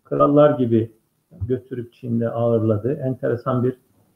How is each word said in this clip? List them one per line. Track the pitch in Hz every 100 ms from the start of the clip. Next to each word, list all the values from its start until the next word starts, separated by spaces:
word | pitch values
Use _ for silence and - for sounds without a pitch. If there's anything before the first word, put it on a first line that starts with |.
krallar | - 143 143 143 147 127
gibi | 120 113 110 _ _ _ _ -
götürüp | 110 123 - 120 117
Çin'de | _ 123 117 117
ağırladı. | 117 117 117 110 107 117
Enteresan | 151 131 131 135 120 135 127
bir, | 123 127 _ _ _